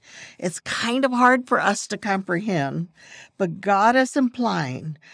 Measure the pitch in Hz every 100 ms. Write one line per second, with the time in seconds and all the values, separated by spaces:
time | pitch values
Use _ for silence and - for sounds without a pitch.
0 | - - - - 180 - - - 233 254
1 | 269 247 247 254 254 233 185 202 - 202
2 | 214 190 190 175 214 175 135 151 170 _
3 | - - - - 185 165 196 196 220 262
4 | 262 294 247 247 233 180 135 127 156 147
5 | -